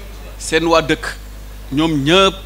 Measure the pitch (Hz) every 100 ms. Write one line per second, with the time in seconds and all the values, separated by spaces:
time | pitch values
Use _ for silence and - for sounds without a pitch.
0 | - - - - - 160 165 165 151 156
1 | - - - - - - - 135 165 151
2 | 139 185 190 185